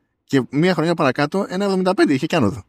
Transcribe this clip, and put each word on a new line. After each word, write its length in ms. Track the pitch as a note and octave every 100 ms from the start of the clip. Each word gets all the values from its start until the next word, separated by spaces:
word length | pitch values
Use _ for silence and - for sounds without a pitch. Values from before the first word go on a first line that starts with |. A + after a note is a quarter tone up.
| _ _
Και 200 | - C#3 A#2
μία 240 | C#3+ F3+
χρονιά 200 | E3+ D#3+
παρακάτω, 520 | E3 C#3+ B2+ D3 F#3+ -
ένα 140 | F3+
εβδομήντα 300 | G3+ F#3+ F#3
πέντε. 200 | G3 E4+
Είχε 120 | C3+ E3
κι 100 | F3
άνοδο. 280 | G#2 A#2+